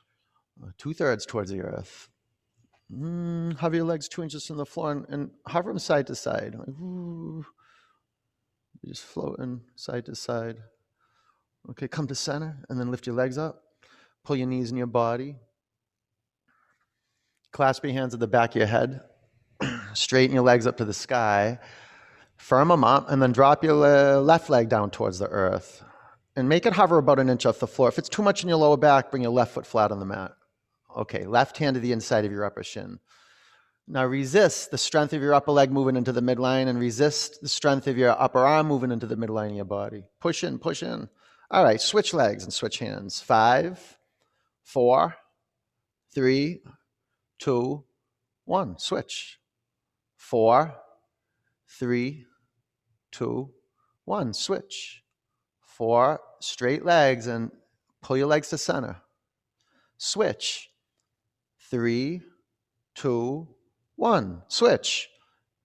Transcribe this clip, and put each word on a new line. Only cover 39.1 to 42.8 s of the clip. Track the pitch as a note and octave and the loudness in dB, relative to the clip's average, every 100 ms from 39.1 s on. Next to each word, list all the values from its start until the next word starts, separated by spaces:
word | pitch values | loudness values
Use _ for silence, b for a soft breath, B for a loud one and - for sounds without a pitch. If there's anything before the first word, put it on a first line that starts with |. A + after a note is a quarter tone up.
| A2 | -6
midline | A2+ A2 G#2+ | -4 -4 -4
of | G#2 | -8
your | G2 | -6
body. | G2+ G#2 G#2+ F#2+ _ | -6 -8 -12 -20 _
Push | E3+ D#3 | -4 -4
in, | E3+ B2 | -6 -6
push | - C#3 | -6 -6
in. | - A2+ - b b b b | -8 -10 -12 b b b b
All | - | 4
right, | D3 A2+ | 4 4
switch | - G#3 - | 2 0 0
legs | E3 A2+ G#2 | 0 0 0
and | F#2+ | -8
switch | - A2 | -8 -8
hands. | - | -8